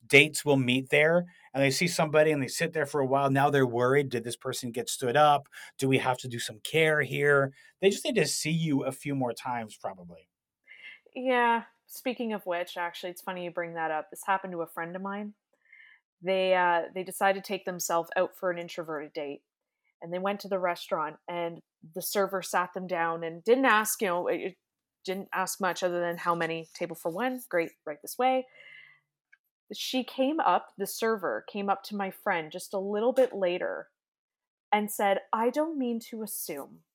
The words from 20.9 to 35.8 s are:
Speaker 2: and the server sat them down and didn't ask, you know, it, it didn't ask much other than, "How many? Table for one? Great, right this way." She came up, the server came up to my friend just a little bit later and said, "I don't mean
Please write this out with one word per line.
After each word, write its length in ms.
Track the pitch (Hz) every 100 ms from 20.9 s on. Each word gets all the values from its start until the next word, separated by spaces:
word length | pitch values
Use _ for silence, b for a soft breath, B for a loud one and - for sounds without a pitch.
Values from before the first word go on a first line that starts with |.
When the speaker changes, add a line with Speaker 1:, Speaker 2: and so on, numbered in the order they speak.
| 180 151 156 -
Speaker 2:
and 340 | 175 170 165 _ _ 160
the 80 | 185
server 400 | 175 208 190 190
sat 320 | 170 190 180
them 120 | 196 185
down 360 | 175 165 165
and 200 | 165 170
didn't 220 | 190 254 269
ask, 360 | 214 214 -
you 60 | 202
know, 200 | 175 180
it, 120 | 170
it 160 | 190 180 _ _ _ _
didn't 240 | - 190 -
ask 260 | 175 185 -
much 220 | 185 175
other 180 | 185 175
than, 180 | 175 170
"How 160 | 180
many? 340 | 170 165 165 160
Table 220 | - 170 165
for 140 | 175
one? 300 | 165 254 254 -
Great, 220 | 175 165 _ -
right 160 | 202
this 160 | - -
way." 280 | 254 262 254 B B B B B B _ _ _ _ _ _
She 300 | 208 - 254
came 340 | 240 - 262 311
up, 360 | - 185 - -
the 80 | 196
server 580 | - 226 226 170 110 -
came 200 | 208 202
up 140 | 196
to 120 | - 208
my 120 | 190
friend 400 | 185 - 175 156
just 200 | 180 -
a 60 | 202
little 340 | 196 208 233
bit 220 | 262 254
later 560 | 196 185 180 175 92 - _ _ _ _ _ _ _ _
and 180 | 208 208
said, 320 | - 202 196 -
"I 180 | 220 226
don't 280 | 262 311
mean 220 | 302